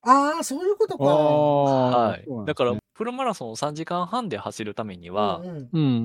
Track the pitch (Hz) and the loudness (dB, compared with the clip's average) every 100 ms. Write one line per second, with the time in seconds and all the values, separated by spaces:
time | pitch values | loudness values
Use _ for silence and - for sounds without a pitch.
0 | 240 269 285 320 - 269 370 403 440 339 | 4 4 4 0 -4 -2 -2 0 -2 2
1 | 139 151 151 151 147 143 139 135 127 123 | 4 4 4 4 4 4 4 4 2 2
2 | 110 90 - 120 104 151 123 110 - - | 2 -2 -8 -8 -4 0 0 0 -6 -8
3 | 226 247 254 190 117 110 147 151 160 175 | -6 -4 -4 -4 -8 -6 -6 -6 -4 -4
4 | 175 247 220 101 110 - 107 101 107 90 | -4 -4 -4 -6 -8 -8 -8 -8 -10 -10
5 | 85 98 104 90 90 160 123 165 143 120 | -6 -2 0 -2 -8 -12 -4 0 2 2